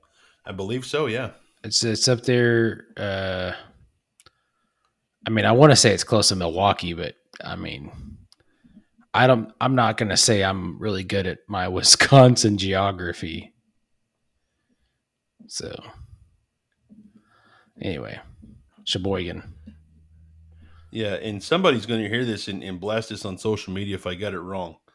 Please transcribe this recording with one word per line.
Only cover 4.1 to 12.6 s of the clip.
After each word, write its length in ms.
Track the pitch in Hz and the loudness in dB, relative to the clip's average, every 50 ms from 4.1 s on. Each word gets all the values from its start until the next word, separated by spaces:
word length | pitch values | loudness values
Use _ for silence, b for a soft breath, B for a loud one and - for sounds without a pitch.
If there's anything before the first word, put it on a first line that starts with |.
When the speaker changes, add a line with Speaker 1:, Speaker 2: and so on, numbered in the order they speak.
| _ _ _ _ _ _ _ _ _ _ _ _ _ _ _ _ _ _ _ _ _ _ - | _ _ _ _ _ _ _ _ _ _ _ _ _ _ _ _ _ _ _ _ _ _ -6
Speaker 2:
I 40 | 113 | -2
mean, 140 | 110 107 101 | 0 2 4
I 80 | 107 | 4
wanna 220 | 113 127 151 151 131 | 8 8 10 10 8
say 160 | - - 110 | 8 6 4
it's 120 | 95 87 - | 4 2 -2
close 240 | - 117 107 104 - | 0 0 2 2 2
to 80 | 98 | 0
Milwaukee, 560 | 92 87 82 80 90 98 101 90 - 95 87 | 0 -2 -2 0 2 2 2 2 0 -4 -8
but, 240 | 85 82 82 - - _ _ _ - - | -6 -6 -8 -10 -12 _ _ _ -20 -16
I 140 | - - 90 | -14 -12 -12
mean, 340 | 90 87 76 - 67 71 - - - 69 69 - - - _ _ b b b b b b b b b b b b b b _ | -10 -10 -12 -12 -14 -16 -16 -16 -16 -18 -18 -18 -20 -20 _ _ b b b b b b b b b b b b b b _
I 140 | - 110 127 | 2 4 6
don't, 260 | 131 127 113 104 - - - | 6 4 4 0 -6 -6 -4
I'm 140 | 120 127 135 | -2 0 2
not 220 | 127 117 110 110 | 2 2 2 0
gonna 200 | - 117 101 92 | -2 -2 -2 0
say 280 | - - 123 110 98 95 | 2 2 2 2 2 2
I'm 340 | 95 98 95 90 90 - - | 0 -2 -4 -6 -8 -8 -6
really 240 | - 107 98 95 | -6 -6 -4 -6
good 240 | 92 90 101 98 92 | -6 -4 -4 -2 -2
at 120 | 92 - - _ - | -4 -6 -8 _ -8
my 180 | 101 92 92 90 | -6 -6 -4 -4
<laughs> 0 | |
Wisconsin 880 | 92 - - - - - - - 139 135 127 123 120 - - 107 104 | -4 0 4 4 4 4 6 8 10 10 10 8 6 4 2 2 2
geography. 960 | 95 | 0